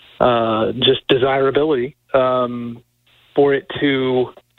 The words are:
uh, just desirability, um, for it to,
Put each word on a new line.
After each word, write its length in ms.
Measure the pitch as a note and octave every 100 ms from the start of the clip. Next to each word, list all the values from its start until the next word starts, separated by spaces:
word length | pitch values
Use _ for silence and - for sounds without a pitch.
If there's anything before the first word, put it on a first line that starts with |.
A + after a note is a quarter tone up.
| - -
uh, 520 | B2 A#2 A2+ A2 G#2+
just 320 | A#2 B2+ B2+ -
desirability, 880 | C3+ C3+ C3+ C3+ C#3+ D#3 C3 C3 - _
um, 680 | C3+ B2+ B2+ B2 A#2+ A#2+ A#2 _ _ _ _ _ -
for 180 | C#3+
it 140 | C3+ - -
to, 480 | D3 C3+ C3 B2+ A#2+ - _